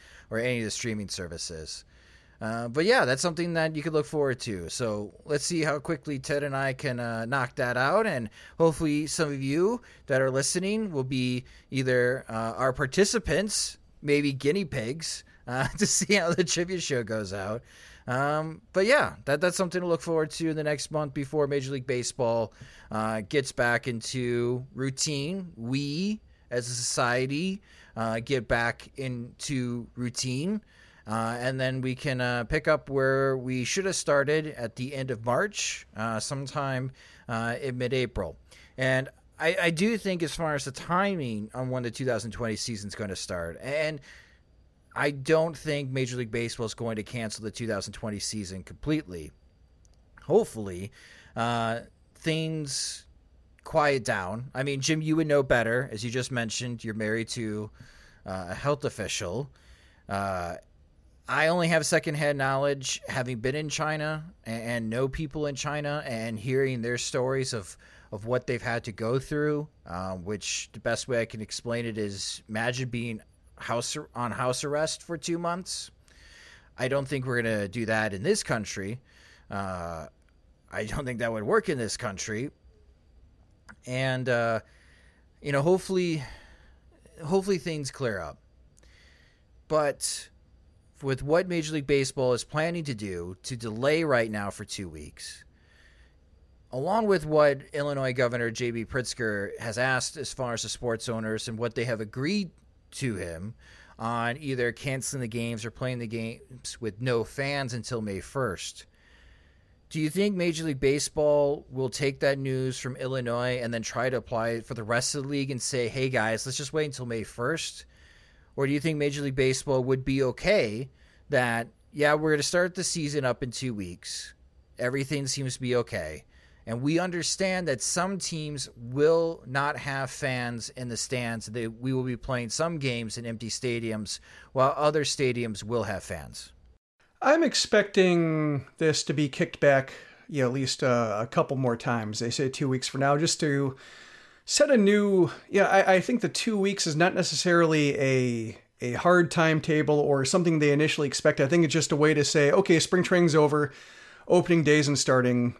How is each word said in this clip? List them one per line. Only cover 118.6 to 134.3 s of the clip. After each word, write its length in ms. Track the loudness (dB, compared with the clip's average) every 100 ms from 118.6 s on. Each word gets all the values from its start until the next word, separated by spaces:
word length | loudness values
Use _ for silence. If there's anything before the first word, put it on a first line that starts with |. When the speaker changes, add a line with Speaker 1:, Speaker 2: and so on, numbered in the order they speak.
| 0
Speaker 1:
do 80 |
you 60 | 2
think 180 | 0 0
Major 240 | 0 0
League 140 | -2 2
Baseball 480 | 2 2 2 2
would 220 | 2 0 2
be 180 | 2
okay 640 | 2 2 2 4 2 -2 -8 -14 -20 _ 0
that, 380 | 2 4 0 -4 -12 _
yeah, 220 | 2 4
we're 180 | 6 4
gonna 120 | 2
start 320 | 4 2 2 0
the 80 |
season 420 | -4 -2 -2 0 0
up 180 | 0
in 80 | -4
two 220 | -4 -4
weeks. 600 | -4 -8 -10 -10 -10 -12 -18 -20 _ _ -4
Everything 480 | -2 0 -2 -2 -2
seems 280 | -4 -4 -4
to 60 |
be 140 | 0 0
okay. 480 | 0 -4 -6 -10 -16 -20 -20 -16 -8
And 160 | -4
we 160 | 0 2
understand 680 | 0 -2 -2 0 0 0 -2
that 140 | -2
some 360 | -2 0 -2 -2
teams 520 | -6 -6 -6 -8 -10 -12
will 680 | -6 4 6 6 2 -4 -4
not 320 | -2 0 -2
have 320 | -4 -4 -4
fans 600 | -4 -2 -2 -4 -6 -10
in 200 | -10 -6
the 80 | -6
stands. 480 | -4 -2 -2 -6 -6
They, 220 | -4 -6
we 260 | -4 -2
will 100 | 0
be 140 | 0 -4
playing 320 | -4 -4 -2
some 300 | -2 -2 0
games 380 | -2 -2 -4 -6
in 80 | -8
empty 240 | -6 -6
stadiums, 720 | -4 -2 -2 -2 -4 -6 -10 -12